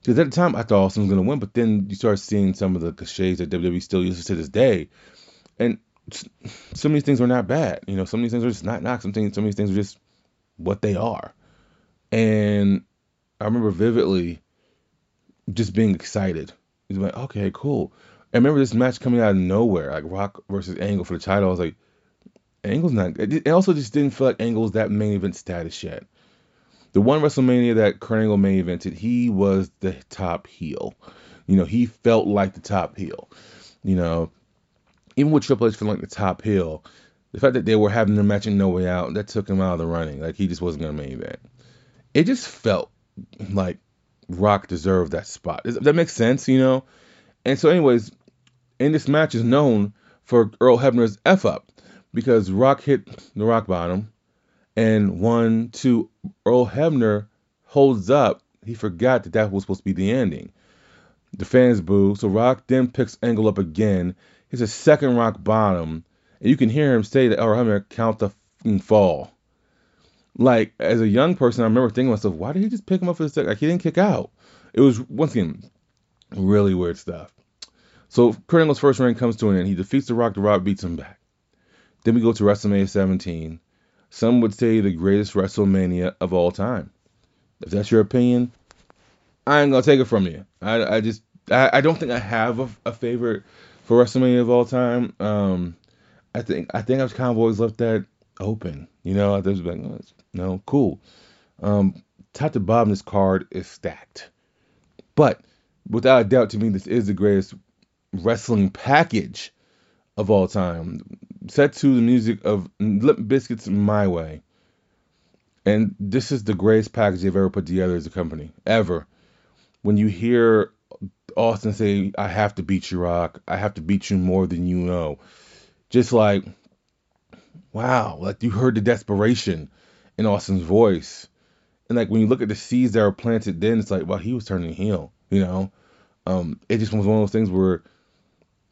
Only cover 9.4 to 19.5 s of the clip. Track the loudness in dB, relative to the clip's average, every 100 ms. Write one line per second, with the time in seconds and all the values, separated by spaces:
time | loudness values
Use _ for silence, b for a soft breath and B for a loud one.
9.4 | -4 -2 -2 -2 -4 -10 _ _ _ _
10.4 | _ -10 -6 -4 -2 -2 -4 -6 -12 _
11.4 | _ _ _ _ _ _ -6 0 2 2
12.4 | 2 2 2 2 -2 _ _ _ _ -8
13.4 | -4 -2 -2 0 0 2 0 0 -2 -8
14.4 | _ _ _ _ _ _ _ _ _ _
15.4 | -10 -6 -4 0 2 0 -4 -4 -4 -6
16.4 | -10 -18 _ _ -10 -6 -6 -6 -10 -6
17.4 | -6 -6 -6 -4 -6 b b b b 2
18.4 | 2 2 2 0 0 -2 -2 2 2 2
19.4 | 2